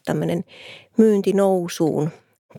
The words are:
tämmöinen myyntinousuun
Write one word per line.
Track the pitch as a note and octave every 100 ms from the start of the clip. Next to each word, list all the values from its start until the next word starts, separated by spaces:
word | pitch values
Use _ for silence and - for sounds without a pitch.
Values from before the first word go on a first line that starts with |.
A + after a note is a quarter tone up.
| -
tämmöinen | D#3 E3 F3 - - - - _ -
myyntinousuun | A3 G3+ F#3+ F#3+ G3 F#3 E3+ - D#3 C#3+ D#3 - _ _ _